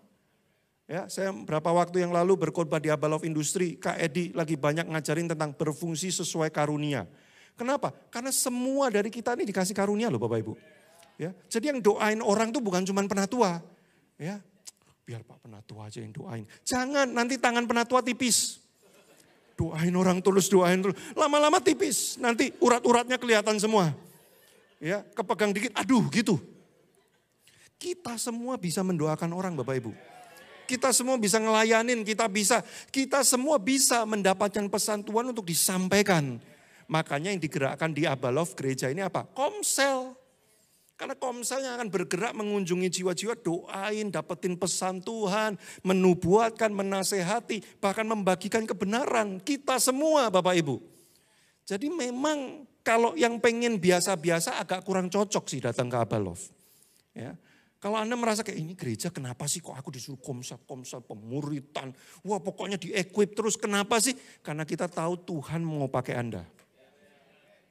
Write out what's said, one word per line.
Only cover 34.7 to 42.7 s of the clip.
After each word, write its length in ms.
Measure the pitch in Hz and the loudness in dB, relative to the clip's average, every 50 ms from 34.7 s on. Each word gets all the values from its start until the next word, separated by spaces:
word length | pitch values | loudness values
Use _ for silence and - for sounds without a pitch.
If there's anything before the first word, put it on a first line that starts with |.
| 208 202 - - 214 208 208 | 0 -2 0 0 -2 -4 -2
Tuhan 240 | 214 208 226 240 254 | -2 -2 -2 -2 -2
untuk 160 | 240 226 190 | -4 -6 -4
disampaikan. 920 | 170 165 - - - 190 185 185 185 196 202 208 208 185 160 143 135 120 113 - - - - _ _ - - - - | -4 -2 0 0 0 0 0 0 4 4 4 6 6 4 4 2 0 -4 -8 -12 -16 -20 -20 _ _ -20 -20 -8 -2
Makanya 480 | 156 156 156 - 151 143 156 196 208 | -2 -2 0 0 -2 -4 -2 -2 -4
yang 20 | 180 | -4
digerakkan 540 | 147 147 - 151 135 131 131 - 165 160 156 | -4 -4 -2 -2 -2 -2 -2 -2 -2 -2 0
di 140 | 143 156 160 | 0 0 0
Abalov 480 | 135 127 135 123 123 147 170 170 - - | 0 0 0 0 0 0 0 -2 -4 -6
gereja 300 | 147 135 131 127 143 131 | -4 -2 -2 -2 -2 -2
ini 160 | 139 185 196 | -2 -2 -4
apa? 240 | 180 - 143 - - - | -2 -4 -4 -6 -6 -4
Komsel. 800 | - 269 302 415 415 381 - - - 269 277 269 254 254 262 254 - _ _ _ _ _ _ _ _ _ _ _ _ _ _ _ | -2 -2 -2 -2 -2 -4 -2 2 2 2 2 2 0 -4 -8 -14 -20 _ _ _ _ _ _ _ _ _ _ _ _ _ _ _
Karena 220 | - 262 254 269 262 | -12 -10 -10 -8 -6
komsel 460 | 262 254 240 247 233 214 247 269 269 | -6 -6 -6 -6 -6 -6 -4 -4 -4
yang 80 | 254 240 240 | -6 -6 -6
akan 100 | 240 208 | -6 -4
bergerak 420 | 170 185 175 143 185 175 214 240 - | -2 -2 -2 -2 -2 -2 -2 -2 -4
mengunjungi 560 | 220 214 208 208 202 196 165 | -4 -4 -2 0 0 0 0